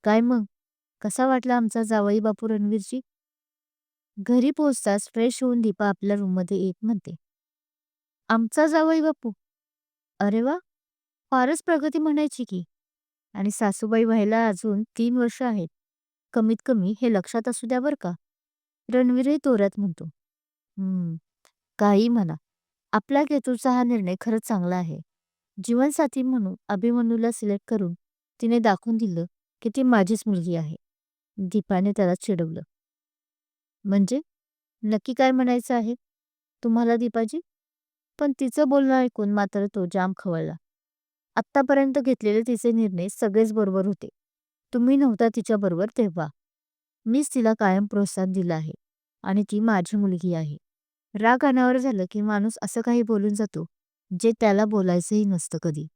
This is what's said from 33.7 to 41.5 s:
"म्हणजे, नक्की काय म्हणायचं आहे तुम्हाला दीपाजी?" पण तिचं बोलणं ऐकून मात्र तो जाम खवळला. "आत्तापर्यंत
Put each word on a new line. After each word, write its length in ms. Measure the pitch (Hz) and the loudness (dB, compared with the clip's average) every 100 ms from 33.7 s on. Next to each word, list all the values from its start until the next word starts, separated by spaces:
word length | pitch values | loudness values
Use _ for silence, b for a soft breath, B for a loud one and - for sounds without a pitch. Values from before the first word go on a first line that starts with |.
| _ | _
"म्हणजे, 360 | 202 202 190 262 - _ _ _ _ _ | -2 2 2 0 -6 _ _ _ _ _
नक्की 300 | 214 214 - | -4 -2 -4
काय 160 | 247 262 | 2 2
म्हणायचं 440 | 262 254 247 - | 4 2 0 0
आहे 200 | 240 220 240 _ _ _ _ _ _ | -2 -2 -8 _ _ _ _ _ _
तुम्हाला 340 | 233 226 233 233 | 0 2 2 2
दीपाजी?" 440 | 240 233 220 320 - _ _ _ _ _ _ - | 0 -2 -4 -6 -12 _ _ _ _ _ _ -4
पण 140 | 294 262 | -2 0
तिचं 280 | 262 254 302 | -4 0 2
बोलणं 260 | 277 269 262 | 4 4 2
ऐकून 360 | 254 - 202 | 2 -2 -2
मात्र 340 | 208 202 208 202 | 0 -2 -2 -4
तो 100 | 208 180 | -4 -2
जाम 200 | 190 185 190 | -2 -2 -4
खवळला. 380 | 190 165 156 160 _ _ _ _ _ _ _ - | -4 -4 -4 -8 _ _ _ _ _ _ _ -6
"आत्तापर्यंत 600 | - | -2